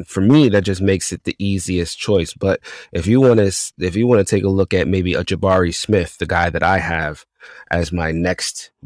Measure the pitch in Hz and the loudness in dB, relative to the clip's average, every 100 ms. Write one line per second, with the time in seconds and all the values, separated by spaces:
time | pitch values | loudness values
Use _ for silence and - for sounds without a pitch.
0 | 82 - 101 151 131 101 95 92 98 95 | -8 0 4 6 6 2 0 -2 0 0
1 | - 90 - - 98 98 90 90 85 - | -2 -8 -8 -6 -4 -4 -2 -4 -4 -6
2 | - 98 82 - 98 - - - - 87 | 0 0 0 -4 -2 -2 -6 -20 -10 -4
3 | 85 127 131 110 98 - - - 90 92 | 2 4 6 4 2 0 -8 -6 -4 0
4 | 120 117 95 101 98 95 92 92 71 95 | 2 2 2 0 2 0 0 0 0 0
5 | 90 76 90 90 95 92 87 - - 104 | 0 -2 -4 -2 2 2 0 -2 0 0
6 | 82 - 85 87 87 80 85 95 85 82 | 0 -6 -4 -2 0 0 0 0 0 -4
7 | 76 76 _ _ - - - 87 82 87 | -6 -10 _ _ -20 -18 -6 -4 -2 -2
8 | 80 82 90 92 - - - _ | -2 -2 -2 -4 -8 -10 -16 _